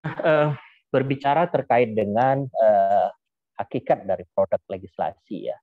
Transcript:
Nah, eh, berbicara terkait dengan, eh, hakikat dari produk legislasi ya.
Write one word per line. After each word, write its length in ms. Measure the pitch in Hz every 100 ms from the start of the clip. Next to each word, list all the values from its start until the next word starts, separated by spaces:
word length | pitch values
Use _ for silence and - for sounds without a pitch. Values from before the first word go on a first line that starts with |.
Nah, 100 | 156 -
eh, 280 | 170 156 151 139 - _ _
berbicara 560 | 135 131 135 139 147 175
terkait 480 | - - 120 120 107
dengan, 480 | 104 107 131 135
eh, 640 | 135 - 110 101 98 101 92 - _ _ _ -
hakikat 480 | - 135 - 139
dari 240 | 95 92 90
produk 320 | - 98 101 _
legislasi 800 | 95 95 - 82 - _ 101 55
ya. 80 | 60